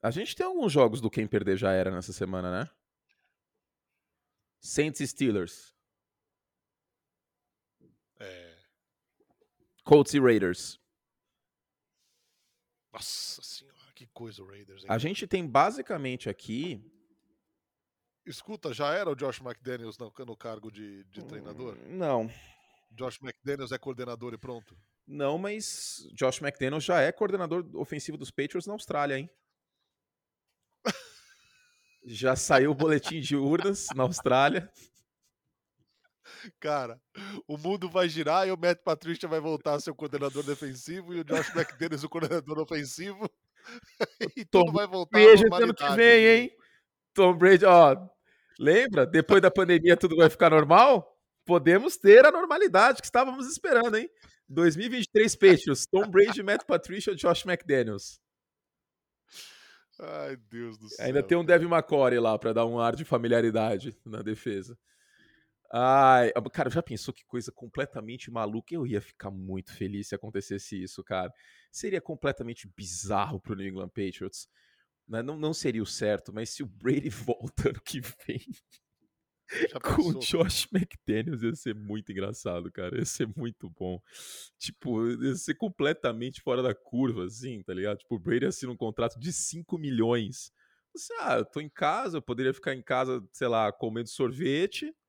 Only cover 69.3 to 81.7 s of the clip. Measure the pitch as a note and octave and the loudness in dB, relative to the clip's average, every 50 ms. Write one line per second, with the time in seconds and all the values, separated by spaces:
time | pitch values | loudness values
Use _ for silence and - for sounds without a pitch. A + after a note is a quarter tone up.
69.3 | G2 F#2+ F#2+ F#2+ F#2+ F#2+ F#2 - - - G#2 F#2+ G2+ G2+ G#2 - - G2 - G#2+ | -12 -12 -10 -10 -10 -10 -10 -14 -12 -10 -8 -8 -8 -8 -10 -10 -10 -12 -12 -10
70.3 | G2+ G2 F#2+ - G2+ G2 - - G#2+ G2 F2+ F#2 - - F#2+ _ G2+ F#2+ - - | -10 -10 -8 -8 -10 -12 -10 -12 -12 -12 -12 -12 -14 -18 -12 _ -8 -8 -8 -8
71.3 | - _ _ - _ _ _ _ _ - - G#3 F#3+ F3 - - D#3 C#3+ - C#3+ | -12 _ _ -20 _ _ _ _ _ -10 -8 -6 -6 -6 -8 -10 -14 -6 -6 -6
72.3 | C3+ - B2+ A#2 A#2 - - G#2 _ - G2+ F2+ F2 E2+ F2+ F#2+ G#2 G2 G#2 D3+ | -6 -6 -10 -12 -12 -14 -18 -20 _ -18 -16 -14 -12 -12 -8 -4 -4 -4 -4 -4
73.3 | D#3 F#2+ _ - G#2+ G2 G2 G2 F#2+ F#2+ F#2 F2+ _ - G2 F#2+ F2+ - F#2+ F#2+ | -6 -12 _ -10 -10 -10 -10 -10 -10 -10 -12 -12 _ -8 -8 -8 -8 -10 -14 -14
74.3 | - - - _ _ _ _ _ _ _ _ _ _ _ _ _ A2 A2+ A#2 C3 | -14 -16 -20 _ _ _ _ _ _ _ _ _ _ _ _ _ -10 -10 -8 -8
75.3 | D#3 D#3 D3+ D#3 E3 - - C#3 A#2 A2+ G#2 - - - A2 G#2 G#2+ G2+ - - | -10 -6 -6 -6 -6 -4 -4 -4 -2 -2 -6 -6 -6 -4 -2 -2 -2 -2 -6 -10
76.3 | F#2+ G#2+ A2+ - - - D3 G#2+ F2+ - - A#2+ - C#3 - - G#2 - - - | -12 -12 -12 -12 -10 -12 -12 -14 -14 -6 -2 -2 -2 -2 -2 -6 -12 -10 -6 -6
77.3 | A#2 - - - - - - - - - _ - - C3 B2 - - _ - - | -6 -6 -6 -10 -8 -4 -4 -4 -4 -4 _ -12 -12 -10 -12 -12 -18 _ -14 -12
78.3 | - C3+ - - - - _ _ _ - _ _ _ _ _ _ _ _ _ _ | -12 -12 -12 -14 -20 -20 _ _ _ -20 _ _ _ _ _ _ _ _ _ _
79.3 | _ _ _ _ - - - - - - - - - - D4 F3 - C3 B2+ - | _ _ _ _ -6 -4 -4 -4 -6 -6 -4 -2 -2 0 0 -2 -2 -4 -6 -4
80.3 | - F3 E3 F#3 - - - - - F#3+ E3+ - - - _ - G#2+ G#2+ A#2 E3 | 0 0 0 0 -2 -6 -6 -4 -4 -4 -4 -4 -10 -18 _ -6 -4 -4 -4 -6
81.3 | D#3+ A#2+ A2+ A2+ E3+ D3+ - B2+ | -8 -6 -4 -6 -6 -6 -10 -10